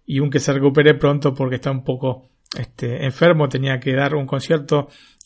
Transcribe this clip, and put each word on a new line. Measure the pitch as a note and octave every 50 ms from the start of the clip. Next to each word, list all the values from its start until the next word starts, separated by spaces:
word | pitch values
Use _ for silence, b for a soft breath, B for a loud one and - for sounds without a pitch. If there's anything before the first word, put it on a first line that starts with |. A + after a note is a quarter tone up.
| _
y | - C#3+ C3+
un | D3 C#3
que | C3+ -
se | - -
recupere | C3+ C#3 C#3 C#3+ C3+ D#3 C#3+ D3+ D3+
pronto | D3+ - C#3+ C#3+ C#3+ - C#3+ B2+
porque | - C3+ B2+ B2+
está | B2 - C#3+
un | C3+ C3
poco, | A#2+ - B2+ B2 C3 C3 B2 - - _ _ _ _ _ -
este, | - A#2+ - _ - - A#2+ A#2+ - C#3
enfermo. | C3 C3 - E3 F3 F3 D#3 D3 C#3
Tenía | - C3 C3+ C#3 C3 B2+
que | - C#3 C3
dar | C3+ C#3 C#3 D#3
un | D3 C3+
concierto | C3 - C3+ - - E3 D3+ C#3 - D3+ D3 C3+ B B B B B B B B